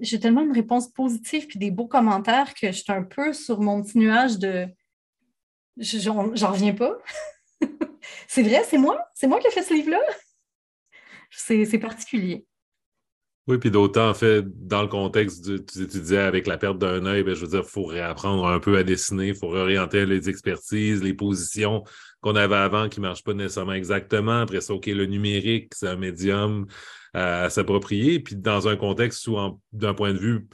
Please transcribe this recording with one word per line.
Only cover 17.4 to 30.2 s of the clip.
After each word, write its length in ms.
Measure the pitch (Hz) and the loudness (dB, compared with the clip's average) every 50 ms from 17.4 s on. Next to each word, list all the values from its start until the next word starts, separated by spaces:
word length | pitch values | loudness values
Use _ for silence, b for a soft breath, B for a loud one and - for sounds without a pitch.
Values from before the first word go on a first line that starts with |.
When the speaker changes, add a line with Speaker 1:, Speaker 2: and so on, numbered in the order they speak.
| 87 | -4
Speaker 2:
veux 60 | 80 | -2
dire, 140 | 95 95 87 | -2 -2 -2
faut 200 | - - 101 92 | -4 -6 -8 -6
réapprendre 640 | 80 82 87 85 85 - - - 98 98 95 90 | -6 -6 -6 -6 -6 -6 -4 -2 -2 0 2 2
un 140 | 87 87 87 | 2 2 2
peu 160 | - 143 - | 4 4 4
à 80 | 95 90 | 4 4
dessiner, 480 | 95 90 87 - - 101 95 95 101 | 4 2 0 -2 -2 -2 -2 -2 -2
faut 160 | 95 - 92 82 | -4 -4 -6 -4
réorienter 580 | 87 95 92 92 98 98 92 78 101 101 101 | -2 0 2 2 2 2 2 2 2 2 2
les 220 | 95 98 95 80 98 | 2 2 0 0 -2
expertises, 760 | 92 - - - 87 - - - 107 107 107 107 107 98 | -6 -4 -4 -6 -6 -6 -6 -4 -2 -2 0 0 0 0
les 120 | 95 95 92 | 0 -2 -2
positions 680 | 95 104 101 98 87 85 - - 107 104 104 110 104 - B B B B B B B | -2 -2 -2 -2 -2 -4 -6 -4 -2 -2 0 0 -2 -6 B B B B B B B
qu'on 160 | - 107 104 | -2 0 4
avait 200 | 107 101 98 104 | 4 4 4 4
avant 320 | 98 98 95 98 107 110 104 | 4 2 2 2 0 0 -2
qui 120 | - 104 | -4 -6
marchent 240 | 98 92 90 - - | -6 -6 -6 -6 -6
pas 100 | 110 101 | -6 -4
nécessairement 380 | 101 98 90 - 98 92 98 | -4 -4 -6 -4 -6 -4 -4
exactement. 680 | 95 95 92 85 98 95 95 - 113 104 107 113 117 120 | -4 -4 -2 -2 -2 -2 -2 0 0 0 2 2 2 2
Après 200 | 117 92 95 90 | 0 0 -2 -4
ça, 140 | - - 101 | -4 -4 -6
OK, 120 | 92 - | -4 -4
le 200 | 104 101 98 98 | -2 -2 0 0
numérique, 680 | 95 101 101 104 101 101 98 95 113 113 107 - - - | 0 -2 -2 0 0 0 0 0 0 0 -2 -2 -8 -10
c'est 140 | - 101 90 | -6 -6 -4
un 80 | 92 | -4
médium, 720 | 92 95 92 85 82 95 98 98 101 104 107 107 104 98 101 B B B B B B B B B | -4 -6 -6 -6 -2 0 0 2 2 0 0 -2 -4 -6 -10 B B B B B B B B B
euh, 300 | 90 92 87 87 87 90 | -2 -2 0 0 0 -2
à 40 | 87 | -2
s'approprier. 680 | - 104 95 - 98 101 98 - 104 101 120 151 175 147 | 0 0 0 2 2 0 0 0 -2 2 2 2 2 0
Puis 160 | - - 107 | -2 -6 -8
dans 320 | 98 92 110 104 101 90 107 | -4 0 0 2 2 2 0
un 80 | 104 | 0
contexte 500 | - 104 101 92 113 117 110 - - - 117 | 0 -2 -2 0 0 -2 -2 -4 -6 -6 -4
où, 80 | 110 | -2
en, 240 | 101 98 95 - - _ _ | -2 -4 -4 -8 -12 _ _
d'un 220 | 110 107 113 104 98 | -8 -4 -2 -2 0
point 180 | 104 104 101 | 0 0 0
de 60 | 98 | 0
vue 280 | 92 | 0